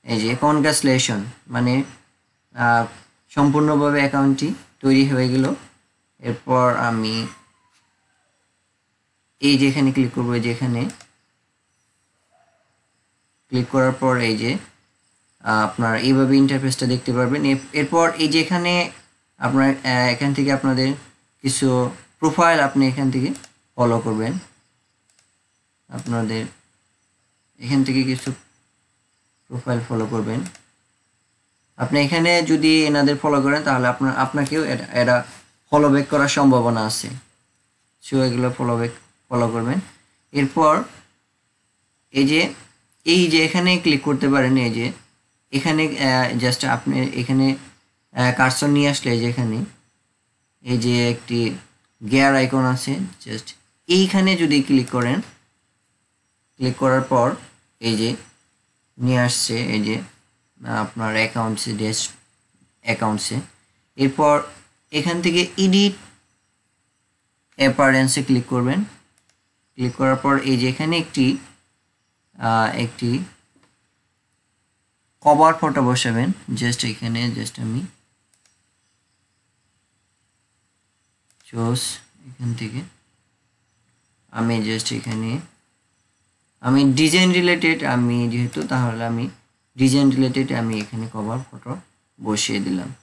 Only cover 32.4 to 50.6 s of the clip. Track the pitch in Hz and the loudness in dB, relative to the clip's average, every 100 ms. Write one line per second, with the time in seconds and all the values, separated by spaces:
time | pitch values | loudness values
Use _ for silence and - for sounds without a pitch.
32.4 | 160 160 156 160 151 147 143 143 156 143 | 2 2 4 4 4 4 2 2 2 2
33.4 | 139 147 147 131 123 120 135 135 135 147 | 2 0 0 0 0 0 -2 0 -2 -2
34.4 | 135 151 151 123 120 123 123 123 - - | -2 -2 -2 -4 -4 0 2 2 0 -18
35.4 | _ _ _ 147 147 139 139 147 139 147 | _ _ _ 4 4 4 2 0 0 4
36.4 | 139 127 117 113 107 - 110 127 _ _ | 4 4 2 0 -2 -4 -8 -14 _ _
37.4 | _ _ _ _ _ _ - 135 131 120 | _ _ _ _ _ _ -4 -2 0 0
38.4 | 123 123 123 117 117 - _ _ _ 123 | -2 -2 -2 -2 -4 -8 _ _ _ -2
39.4 | 117 117 117 170 - _ _ _ _ 143 | 0 -2 -2 -4 -6 _ _ _ _ -2
40.4 | 139 156 156 170 247 - _ _ _ _ | -2 2 4 2 -2 -16 _ _ _ _
41.4 | _ _ _ _ _ _ _ 135 139 156 | _ _ _ _ _ _ _ 0 2 2
42.4 | 175 - - _ _ _ 160 175 175 160 | 0 -6 -20 _ _ _ 2 4 4 2
43.4 | 156 180 180 180 165 139 151 135 139 139 | 2 2 2 2 2 0 0 0 2 2
44.4 | 127 131 120 113 120 - _ _ _ _ | 4 2 2 -2 -6 -8 _ _ _ _
45.4 | _ 139 160 156 156 - 135 127 123 120 | _ -4 0 0 0 0 0 2 0 0
46.4 | 123 123 135 123 - 135 127 - 123 131 | -2 -2 -2 -2 -2 -2 -2 -4 -2 2
47.4 | 135 135 - _ _ _ _ 123 123 123 | 2 0 -8 _ _ _ _ -2 0 2
48.4 | 131 - 147 143 143 139 131 120 120 120 | 2 2 0 2 2 0 -2 -2 -2 -2
49.4 | 117 110 196 _ _ _ _ _ _ _ | -4 -4 -8 _ _ _ _ _ _ _
50.4 | _ _ | _ _